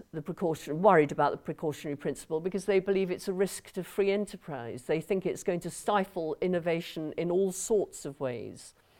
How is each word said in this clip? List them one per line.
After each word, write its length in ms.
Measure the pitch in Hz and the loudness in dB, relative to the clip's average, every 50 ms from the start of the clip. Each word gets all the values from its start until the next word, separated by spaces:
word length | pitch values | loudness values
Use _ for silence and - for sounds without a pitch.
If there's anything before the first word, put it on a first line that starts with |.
| - - - | -18 -10 -10
the 80 | 156 | -8
precaution-, 600 | - - 165 - 196 165 156 - - - 147 160 185 | -6 -6 -4 -2 0 0 0 -2 -4 -4 -2 4 8
worried 280 | 214 185 160 151 143 | 8 10 10 8 6
about 200 | - - 147 131 | 4 2 2 2
the 60 | - - | 2 -2
precautionary 600 | - - - - - 151 139 - - 156 143 - | -6 -8 -8 -4 -4 -4 -4 -4 -6 -8 -8 -4
principle 420 | - 160 139 - - - 160 156 | -4 -4 -4 -6 -6 -4 -4 -2
because 260 | 165 185 180 196 190 | -2 -2 -4 -2 0
they 140 | - 196 190 | 2 2 2
believe 300 | 190 202 196 196 190 180 | 4 4 2 2 2 0
it's 180 | 180 - - 202 | -2 -4 -4 -4
a 60 | 185 | 0
risk 380 | 185 196 180 - - - - | 0 0 0 0 -6 -12 -10
to 120 | - 190 170 | -8 -8 -8
free 280 | - - - 196 196 | -4 -2 0 2 2
enterprise. 720 | 196 208 208 - - 185 - - 143 127 117 117 104 123 - | 2 2 0 -4 -8 -12 -10 -8 -8 -8 -6 -8 -8 -8 -2
They 180 | - 151 160 | 0 0 0
think 240 | 156 - 208 190 - | 0 0 -2 0 0
it's 180 | 175 - - - | -2 -2 -2 -2
going 180 | 202 180 170 | -2 -2 0
to 100 | - 170 | -2 -6
stifle 640 | - - - - 208 202 190 - - 180 160 156 147 - | -8 -4 -2 2 2 2 2 0 -2 -4 -4 -4 -2 0
innovation 760 | - 185 180 175 160 175 165 165 170 - - 160 156 156 - - | 0 2 2 2 2 2 0 0 -2 -4 -8 -8 -6 -6 -4 -2
in 140 | 165 170 | -2 0
all 200 | 175 185 196 190 | 2 2 2 2
sorts 540 | 180 - - - 226 202 - - - - - | 0 -4 -2 0 2 2 2 0 -4 -10 -10
of 140 | 147 139 - | -10 -6 -4
ways. 560 | 143 127 120 113 101 104 90 - - - - _ _ _ _ _ | -4 -4 -4 -6 -8 -10 -12 -14 -18 -20 -20 _ _ _ _ _